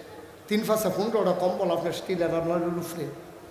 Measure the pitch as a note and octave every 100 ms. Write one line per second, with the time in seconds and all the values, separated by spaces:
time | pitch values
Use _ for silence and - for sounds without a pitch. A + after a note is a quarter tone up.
0 | - - - - - G#3+ A3+ G#3+ F#3 E3+
1 | A3 A3+ F3+ F3 F3+ F3+ F3+ E3+ E3 -
2 | - F3 E3 E3 E3 F3 E3+ F3 - E3+
3 | C#3 - - - -